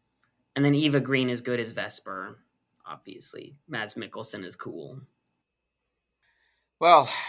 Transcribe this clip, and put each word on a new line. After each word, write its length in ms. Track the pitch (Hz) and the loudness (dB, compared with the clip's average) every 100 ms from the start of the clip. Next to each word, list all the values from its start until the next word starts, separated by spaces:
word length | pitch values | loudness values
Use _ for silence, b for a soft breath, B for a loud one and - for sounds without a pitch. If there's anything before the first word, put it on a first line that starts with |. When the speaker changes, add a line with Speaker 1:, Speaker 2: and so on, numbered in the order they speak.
| _ _ _ _ _ 139 | _ _ _ _ _ 2
Speaker 1:
And 80 | |
then 120 | 143 143 | 4 4
Eva 260 | 156 143 | 4 2
Green 280 | 123 135 127 | 2 0 0
is 120 | 120 | -2
good 180 | 127 120 | -4 -4
as 120 | 110 | -4
Vesper, 680 | 104 101 - 101 95 98 - _ _ _ _ 85 | -6 -4 -4 -6 -12 -12 -14 _ _ _ _ -16
obviously. 680 | 76 - - - - - 139 - | -16 -14 -10 -8 -10 -16 -20 -10
Mads 280 | 120 107 117 | -8 -6 -6
Mikkelsen 500 | 101 113 110 104 92 | -10 -10 -8 -8 -10
is 100 | - | -12
cool. 460 | - 82 73 135 127 _ _ _ _ _ _ _ _ _ _ _ _ _ _ _ _ - | -12 -12 -14 -16 -20 _ _ _ _ _ _ _ _ _ _ _ _ _ _ _ _ 2
Speaker 2:
Well, 320 | 165 160 131 B | 8 8 8 B